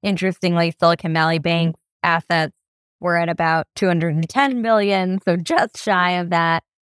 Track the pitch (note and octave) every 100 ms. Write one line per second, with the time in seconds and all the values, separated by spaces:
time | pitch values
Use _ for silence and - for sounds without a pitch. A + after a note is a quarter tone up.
0 | G#3 F#3 F#3+ F3 F3+ E3+ E3+ - E3+ E3+
1 | E3+ D#3+ D#3+ E3 D#3+ E3 E3 D#3+ _ _
2 | F3+ E3 - E3+ D#3 _ _ _ _ _
3 | F3 E3+ E3+ D#3+ E3 D#3+ - - F#3+ E3+
4 | E3+ D#3 D#3+ C4 C#4 B3+ A3+ A3 G3+ F#3+
5 | F#3 F#3+ - F3 E3 E4 - - - F#3
6 | F3+ F3+ F3 E3+ E3 E3 _ _ _